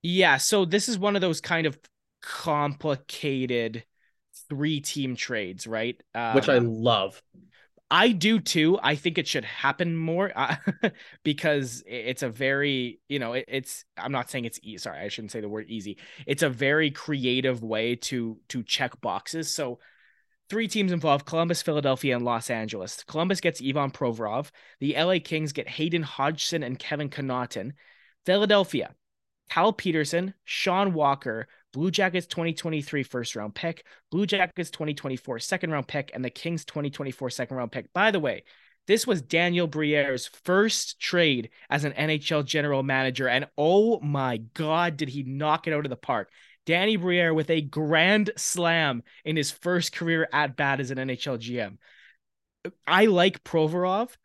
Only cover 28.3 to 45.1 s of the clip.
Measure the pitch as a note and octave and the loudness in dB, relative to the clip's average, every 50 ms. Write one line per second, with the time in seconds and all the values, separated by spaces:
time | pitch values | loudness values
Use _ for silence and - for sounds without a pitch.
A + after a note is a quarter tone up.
28.3 | F#3 G3+ G#3+ G#3 G#3 G3+ F#3+ - - C3+ - - - _ _ _ _ _ _ _ | 2 4 4 6 6 4 4 2 0 -4 -4 -4 -10 _ _ _ _ _ _ _
29.3 | _ _ _ _ - - F3 G#3+ A3 - - F#3 D#3+ D#3+ D3+ C#3+ - E3+ F#3 G3 | _ _ _ _ 0 4 4 4 2 2 -2 0 0 0 0 0 0 -2 -2 -2
30.3 | F#3+ _ _ - - - - G3 F3+ F#3+ G3+ G3 F3 D#3+ D3+ C#3 C#3 C#3 - B2+ | -8 _ _ -8 -6 -2 0 2 2 2 2 2 2 2 4 2 2 0 -2 -6
31.3 | A2 A2 A2 _ - _ _ _ - B2+ D#3+ F#3 E3+ - G3 F#3 E3+ F3+ F3 _ | -6 -6 -8 _ -16 _ _ _ -6 -2 -2 0 2 2 2 2 2 -2 -4 _
32.3 | - F3 E3 E3+ D#3+ - - E3 D#3+ D3+ C#3+ - - C#3+ C3 - - B2 A#2 - | -6 -4 -2 -2 -4 -4 -4 -4 -4 -4 -4 -2 -2 -4 -4 -2 -4 -6 -6 -4
33.3 | - A#2 G#2 G#2+ G2+ - - E3+ E3 - - - - - _ _ - F3 G#3 F3 | -6 -6 -8 -8 -8 -6 -6 -6 -6 -8 -16 -20 -20 -20 _ _ -2 0 0 2
34.3 | G3+ G3 F3+ F3 - F3+ E3+ - - - D#3 D3+ D3 C#3+ - C#3 C3 B2+ _ - | 2 0 0 0 -2 -8 -8 -8 -6 -6 -4 -4 -4 -4 -4 -6 -6 -6 _ -8
35.3 | B2 A2+ - - F#3+ F3+ - E3 D#3 C#3+ C3 - - D3 C3+ - - - C3 B2 | -8 -8 -4 -4 -4 -2 -2 -2 -2 -2 -4 -2 -4 -6 -6 -6 -8 -6 -6 -6
36.3 | _ - - E3+ E3+ D#3+ - - - D#3 D3 C#3+ C#3+ - D3 C3+ B2+ - C3+ B2 | _ -6 -6 -4 -4 -4 -6 -6 -6 -4 -4 -4 -4 -6 -8 -8 -8 -6 -8 -6
37.3 | - - B2+ - C3+ B2+ B2 A2+ - C3 G2 - _ F3 G3+ A3 G3+ F#3 D3+ C3 | -4 -6 -6 -6 -4 -6 -6 -6 -6 -8 -10 -4 _ 2 4 4 4 2 0 0
38.3 | G2+ - _ _ - _ - _ _ _ _ - G3+ A3+ - B3+ G#3+ E3 B2+ - | -2 -4 _ _ -20 _ -20 _ _ _ _ 2 2 2 4 2 0 0 0 0
39.3 | - E3 F3 F3 F3 F3 F3 D#3+ C#3 D#3 D#3 D3 D3+ D3 C#3 C#3 C3 B2 - - | 2 2 2 4 2 2 0 0 0 0 0 2 4 4 2 2 0 -4 -4 -8
40.3 | - - _ - F3+ G3 G#3 A3+ - - - - - _ - - - F3 E3+ D#3 | -14 -8 _ 2 4 4 4 4 2 -2 -2 -6 -8 _ -6 0 2 4 4 4
41.3 | C3+ B2 A2+ A2+ _ - - - - D3 C#3+ D3 - G2+ D3 D#3 D#3 D3+ C#3+ - | 4 0 -2 -6 _ -20 -6 -2 -2 0 0 -2 -2 0 0 0 0 0 0 0
42.3 | E3 D3+ C#3+ - - D#3 C#3+ D3 C#3+ C3+ C3+ C3+ C3+ C3 C3 C3 B2+ C3 C3+ B2+ | 0 0 0 0 0 0 0 2 0 0 0 0 0 2 2 0 0 0 0 2
43.3 | A#2+ C3 C#3 - _ - D3 D#3+ F3+ G3+ G#3+ A3+ A#3 - - D3 C#3+ C#3 C3+ B2+ | 2 2 0 -2 _ 2 4 6 6 6 6 6 4 2 0 -2 0 0 0 0
44.3 | B2 A2 A2+ A2+ _ - D#3+ D3+ D#3+ E3+ F3 E3+ D#3+ C#3 D#3 C3+ | -2 -4 -6 -10 _ -4 -2 0 2 2 2 2 0 -2 -6 -4